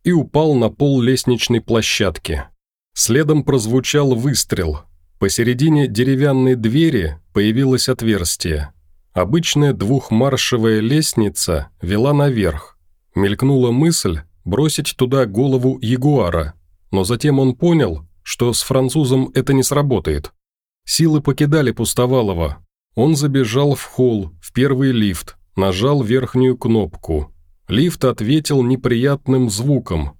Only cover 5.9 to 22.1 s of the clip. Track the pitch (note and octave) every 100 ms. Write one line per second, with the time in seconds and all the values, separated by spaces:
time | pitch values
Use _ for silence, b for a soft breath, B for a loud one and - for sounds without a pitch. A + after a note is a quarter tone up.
5.9 | G#2 C3 C3+ C#3+ C3 B2+ B2 A2 C#3 E3
6.9 | B2 D#2 D2 _ G2+ G#2 A2+ C3+ B2+ -
7.9 | B2+ A2+ G2+ E2+ - F2+ D2 D2 - _
8.9 | _ _ F#2 F2+ E3 E3 D3 D3 G2 G2+
9.9 | C3+ - A2 C#3 C3 - A#2+ A2+ G#2+ A2+
10.9 | D3+ D3+ - G#2 - - D#2 C#2+ _ E2+
11.9 | G#2 C3+ D3 C#3+ A#2 F2+ D2 - _ _
12.9 | _ _ F#2+ G2 G2+ C3+ C3+ B2 A#2+ E3
13.9 | E3 G2 D#2 - _ - E2+ D3+ - C#3+
14.9 | - B2 C3+ A#2 G2 C#3 C3 B2+ C3 A2
15.9 | B2+ C#3+ C#3 F2 E2+ D2 - _ _ _
16.9 | G2 F#2 A#2+ D3 C3+ C3 B2+ E3+ E3 A2
17.9 | D#2 - _ - - A#2+ A2+ - C3 C3
18.9 | D#3+ C3+ C3 C3 C#3 B2+ C3+ B2+ C#3+ D3
19.9 | A2 E2 D2+ - - _ _ _ _ -
20.9 | - E3 D3+ C#3+ B2+ D3 D#3+ B2+ A2 A2
21.9 | - B2